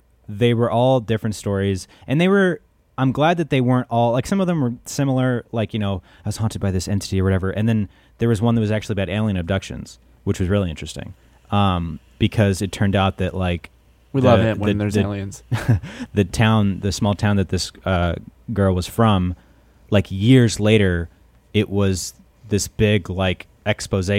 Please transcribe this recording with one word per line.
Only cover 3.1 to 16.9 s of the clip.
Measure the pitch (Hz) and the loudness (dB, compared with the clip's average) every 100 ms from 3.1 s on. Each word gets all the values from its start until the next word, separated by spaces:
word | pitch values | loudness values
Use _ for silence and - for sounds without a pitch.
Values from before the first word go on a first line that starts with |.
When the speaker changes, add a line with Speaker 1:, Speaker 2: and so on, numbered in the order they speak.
Speaker 1:
glad | 139 151 160 | 2 0 0
that | 156 | 0
they | 135 | 0
weren't | 123 127 - | 2 0 0
all, | 117 117 | 0 2
like, | 123 - | 0 -2
some | 196 | -2
of | 180 | 0
them | 165 | 0
were | 123 123 - | -2 -6 -10
similar, | - 139 131 127 120 - | -4 -2 0 0 -2 -4
like, | 117 104 | -6 -4
you | 113 | -4
know, | 101 95 - - | -4 -4 -8 -12
"I | 107 | -8
was | - | -4
haunted | 110 95 | -4 -2
by | 98 | -2
this | 92 - | -2 -2
entity," | 101 - 95 | -4 -2 0
or | |
whatever, | 92 95 95 | 2 0 -2
and | 98 113 | -2 0
then | 110 98 _ _ - | 0 -2 _ _ -4
there | 117 | 0
was | 107 | 2
one | 117 117 | 2 2
that | |
was | 104 | 0
actually | 107 - | -2 -4
about | 101 90 | -4 -2
alien | 104 110 95 | -2 -2 -2
abductions, | 82 95 - - - - _ _ | -2 -4 -4 -12 -12 -18 _ _
which | 98 95 | -6 -2
was | 90 | 0
really | 101 90 | 0 -2
interesting, | 73 80 - - - _ _ - | -6 -12 -12 -14 -18 _ _ -4
um, | 101 98 90 85 78 _ - | 0 2 0 -4 -8 _ -2
because | 110 - 101 92 | -2 2 2 2
it | 98 | -4
turned | - 101 98 | -2 0 2
out | 95 - | 0 -2
that, | 92 | -6
like, | 92 90 87 - _ _ _ _ | -2 -4 -4 -8 _ _ _ _
Speaker 2:
We | 135 | 2
Speaker 1:
the, | 127 | 4
Speaker 2:
love | 113 | 4
it | 113 101 | 4 0
when | 104 101 | -2 0
Speaker 1:
the, | |
Speaker 2:
there's | 104 | 0
Speaker 1:
the, | 101 | 0
Speaker 2:
aliens. | 101 101 98 - - 117 - 104 | 0 -4 -10 -14 -8 -6 0 0
Speaker 1:
<laughs> | 170 - 247 | 0 -14 -6
the | 98 | -2
town, | 92 - 110 110 101 87 | 0 2 2 4 2 0
the | 98 | -4